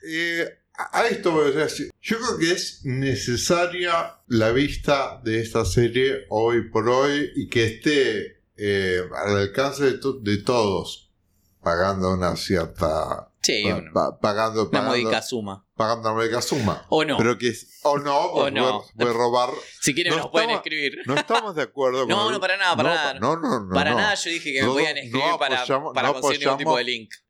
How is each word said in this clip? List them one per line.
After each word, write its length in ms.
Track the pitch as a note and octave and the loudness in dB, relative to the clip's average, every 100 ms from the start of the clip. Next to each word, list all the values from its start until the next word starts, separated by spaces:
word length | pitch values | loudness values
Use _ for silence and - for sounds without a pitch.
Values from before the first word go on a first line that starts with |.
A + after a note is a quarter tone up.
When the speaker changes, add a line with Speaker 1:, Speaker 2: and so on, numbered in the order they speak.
| D#3+ | -6
Speaker 1:
eh, 400 | D#3+ E3+ E3+ E3 - _ - | -4 -2 -2 -4 -8 _ -12
a, 240 | - F#3 | -4 0
a 80 | A#3 | 0
esto 240 | A#3 F3+ | 0 2
voy, 160 | D#3+ C#3+ | 4 2
o 20 | |
sea, 160 | C#3+ C#3+ | 2 -2
si-, 220 | - C#3+ - | -4 -10 -10
yo 160 | - A3+ | -4 -2
creo 200 | A#3+ F#3 | -2 0
que 140 | E3 | 0
es 280 | F3 - - | 0 -4 -8
necesaria 1300 | C3+ B2+ C3+ C3 - A#2 - F3 F3 F3 F3 E3+ E3+ - _ | -6 -2 0 -2 -2 -2 0 2 2 0 0 0 -2 -10 _
la 220 | A#2+ A2 | 2 4
vista 680 | B2 C#3+ - - C#3 B2+ - | 4 2 0 0 0 0 -6
de 160 | A#2+ A2 | -4 -2
esta 240 | A2 A#2 | 0 0
serie 640 | G#2+ - A#2+ A#2+ C3+ C3 - | 2 4 2 4 0 0 -2
hoy 380 | G#2+ A#2 A#2 A2 | 0 2 2 0
por 180 | A2 A2 | 0 2
hoy 420 | B2+ C#3+ C#3+ D3 | 4 4 2 -2
y 140 | - G#2 | -4 -2
que 160 | A#2+ | 0
esté, 760 | A2+ - D#3+ D3 B2 G#2 - - _ - | 0 0 2 2 2 0 -6 -14 _ -6
eh, 460 | G#2 G2 F#2+ F2+ F2+ C2 | -2 0 2 0 -2 -4
al 200 | G2 G2+ | 0 0
alcance 480 | G2 - C#3 C#3 | 0 0 -2 2
de 80 | C#3 - | 0 0
to-, 220 | C3+ C3 | -4 -4
de 180 | G#2 G2+ | -2 -2
todos, 720 | G2 B2 G#2+ F#2 - - _ _ _ _ _ _ | 2 2 2 0 -4 -12 _ _ _ _ _ _
pagando 520 | F2 E2+ F#2+ G2 F#2 | -2 2 2 2 0
una 220 | F#2 F2 - | 2 0 -2
cierta 880 | - F#2 E2 - D#2+ D#2 D#2 - - _ | 0 0 0 -2 0 0 -2 -6 -8 _
Speaker 2:
Sí, 200 | - A#2 | 0 0
Speaker 1:
pa-, 80 | G#2 | 0
Speaker 2:
bueno. 160 | F2 D#2+ | -2 -2
Speaker 1:
pa-, 260 | F#2 D2 - | 0 0 0
pagando, 420 | A2 G2+ A2 A2 | -2 2 0 0
Speaker 2:
Una 80 | G2+ | 0
Speaker 1:
pagando, 200 | C#3+ A2 B2 | 0 0 0
Speaker 2:
módica 180 | A2 A2 | 0 -2
suma. 440 | - B2 G2+ F#2+ _ - | -2 -6 -6 -12 _ -4
Speaker 1:
pagando 320 | A2 A#2 A2 | -2 0 0
una 80 | A2 | 0
módica 220 | A2+ A#2+ | 0 0
suma. 440 | - D3+ G#2 D#2+ - | -2 0 0 -2 0
Speaker 2:
O 160 | D#3 | 0
no. 120 | D#3 B2+ | 2 2
Speaker 1:
Pero 200 | A2+ A#2 | 2 2
que 100 | A#2+ | -2
es, 300 | A2+ - - | -4 -14 -4
o 160 | D3+ C#3+ | 0 0
no, 200 | C#3+ C#3+ | 2 0
Speaker 2:
O 160 | F3+ | 2
Speaker 1:
porque 160 | D3+ C#3 | 0 0
Speaker 2:
no. 300 | C3+ C3 G#2+ | 2 0 0
Speaker 1:
puede, 100 | - A2+ | -6 -2
puede 160 | A#2+ | 0
robar. 380 | A#2 A#2+ B2 B2 D3 - - | 2 2 2 0 -4 -14 -4
Speaker 2:
Si 140 | - | -2
quieren 180 | C#3 F3 | 0 0
Speaker 1:
No 60 | D#3+ | 0
Speaker 2:
nos 100 | C#3+ | 0
pueden 200 | E3 D#3+ | 0 0
Speaker 1:
estamos, 160 | - D#3+ | -2 -4
Speaker 2:
escribir. 320 | D#3 C#3+ C3+ - | -4 -4 -4 -4
Speaker 1:
no 80 | C#3+ | -4
estamos 380 | - A3+ A3 D#3+ | 0 0 0 -4
de 60 | |
acuerdo 380 | B2+ - C3 B2+ | -6 0 0 2
Speaker 2:
<laughs> 60 | B2+ | 0
No, 100 | F#3+ | 0
Speaker 1:
con 120 | G#3+ | 0
Speaker 2:
no, 60 | |
Speaker 1:
el 60 | G#3+ | -2
Speaker 2:
para 160 | F#3 F#3+ | -2 0
nada, 200 | F#3+ D#3+ | 0 2
para 120 | D#3+ | 2
Speaker 1:
no, 60 | |
Speaker 2:
nada. 200 | E3+ D3 C3+ | 0 -2 -2
Speaker 1:
no, 160 | A#2 E3 | -2 0
no, 240 | A#3+ B2+ G2 | -2 -4 0
no, 80 | |
Speaker 2:
Para 160 | F#2 D3 | 0 2
Speaker 1:
no. 60 | A#2+ | 2
Speaker 2:
nada 180 | G#3 | 0
yo 160 | G3 F3 | 0 -4
dije 220 | E3 D#3 | -4 -4
que 80 | C3+ | 0
me 60 | C3+ | 2
Speaker 1:
No, 60 | |
Speaker 2:
podían 200 | C3+ D3+ | 2 0
Speaker 1:
no 60 | C#3+ | -2
Speaker 2:
escribir 200 | B2 B2 D3+ E3 | -4 -2 0 0
para, 180 | C#3 B2+ | 0 0
Speaker 1:
apoyamos, 320 | B2 C3+ D3+ | 0 -2 -2
Speaker 2:
para 140 | C3 B2+ | 0 0
Speaker 1:
no 60 | C3 | 2
Speaker 2:
conseguir 200 | C#3 C#3+ C#3+ | 0 2 0
ningún 120 | C#3 | 0
tipo 120 | D#3 | 2
Speaker 1:
apoyamos 160 | B2+ B2 | 0 0
Speaker 2:
de 60 | |
link. 180 | A#2+ G#2+ - _ | -6 -8 -20 _